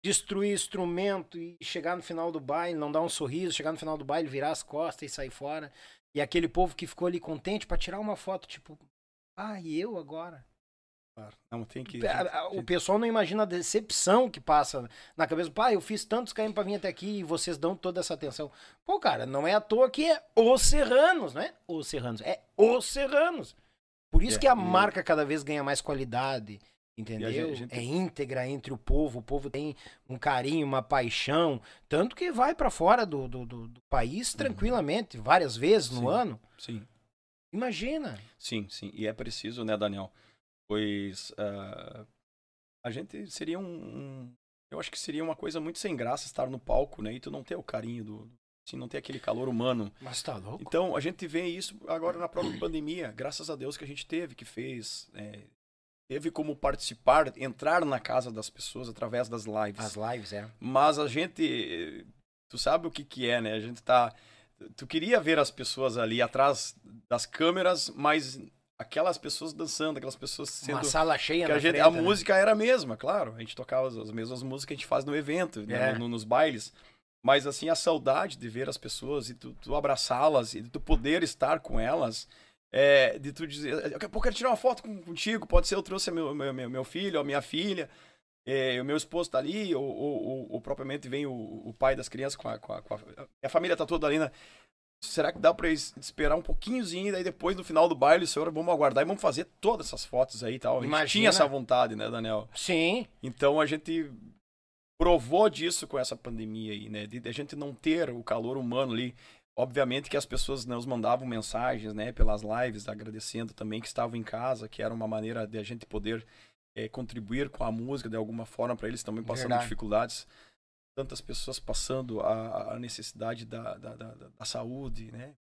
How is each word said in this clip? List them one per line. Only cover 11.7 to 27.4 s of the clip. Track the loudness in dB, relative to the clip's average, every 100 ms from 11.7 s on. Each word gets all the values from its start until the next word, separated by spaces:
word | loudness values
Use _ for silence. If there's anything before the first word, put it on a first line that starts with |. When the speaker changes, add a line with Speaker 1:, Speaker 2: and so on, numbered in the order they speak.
| -12
Speaker 2:
que, | -10 -4
Speaker 1:
Pe-, | -2
a, | 0
Speaker 2:
tem | -2
que, | -4
Speaker 1:
a, | -4
o |
Speaker 2:
tem | -6
Speaker 1:
pessoal | -2 -2 2 2
não | 2
imagina | 2 2 0
a | 0
decepção | -2 0 -2 0 0 6 6 6
que | 0
passa | 4 4 4 -4 -8 -14 -16
na | -2
cabeça. | 0 2 0
Pá, | 2 4
eu | 4
fiz | 0 -6
tantos | -2 -2 -2
km | -4 -2
pra | 0
vir | -2
até | -2 -4
aqui | -6 -6 -4
e |
vocês | -2 -2 -2 -2
dão | -2
toda | -2 -4 -2
essa | -4
atenção. | -4 -6 -8 -10 -12 -20 _
Pô, | -2 2
cara, | 2 0
não | -2 0 2
é |
à | 2
toa | 4 4 4
que | 4 2
é | 2 4
Os | 6 8 8
Serranos, | 8 8 8 8 8 6 0
não | -4
é | -6 _ -8
Os | -8 -4
Serranos, | -6 -6 -6
é | -4 -4 _
Os | 6 8 8
Serranos. | 0 -2 2 4 4 0 -10 _ _ _ _ _ _
Por | 6
isso | 8 6
Speaker 2:
É, |
Speaker 1:
que | 6
a |
Speaker 2:
e |
Speaker 1:
marca | 6 6 6 6 2
cada | 2 2
vez | 4 0
ganha | -2 -2
mais | 0 -2
qualidade, | -2 -4 -2 -2 -2 -4 -6 -16 _ _ _
entendeu? | -14 -8 -4 -4
Speaker 2:
E |
a | -2